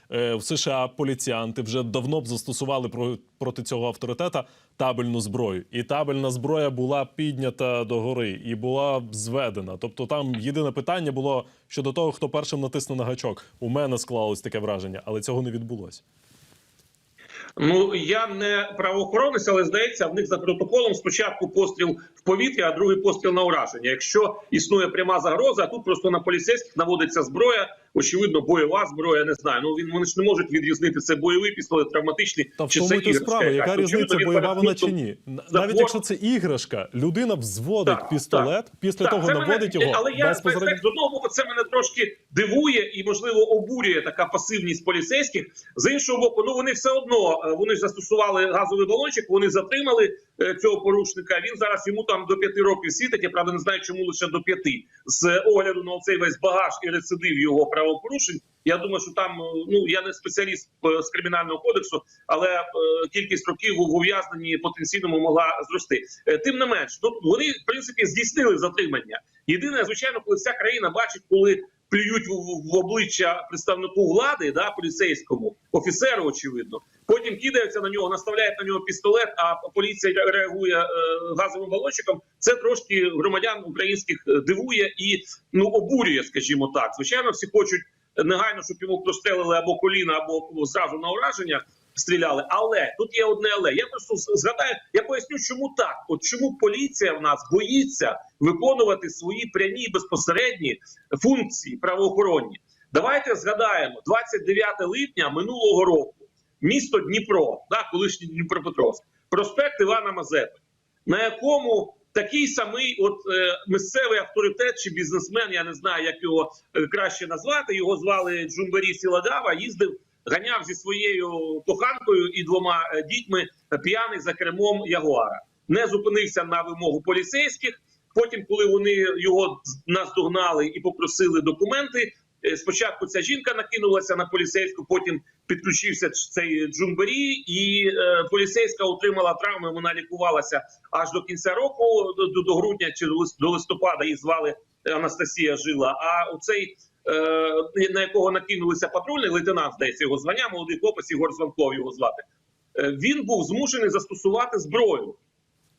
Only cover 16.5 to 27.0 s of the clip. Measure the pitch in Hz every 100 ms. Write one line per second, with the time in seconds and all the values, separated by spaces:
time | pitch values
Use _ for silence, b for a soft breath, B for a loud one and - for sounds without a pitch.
16.5 | b b b _ _ _ _ B B B
17.5 | - 147 185 196 190 160 214 226 196 208
18.5 | 202 202 202 190 196 196 214 277 254 185
19.5 | 190 170 202 233 226 170 180 202 180 175
20.5 | 175 190 247 226 190 185 - 214 - 185
21.5 | 190 190 - 175 170 B _ - 190 262
22.5 | 254 170 160 196 190 196 - 185 180 180
23.5 | 156 117 120 123 127 - 208 208 - -
24.5 | - 151 196 180 - 185 185 160 165 269
25.5 | 214 170 240 - 180 185 175 170 175 170
26.5 | 233 - - 170 175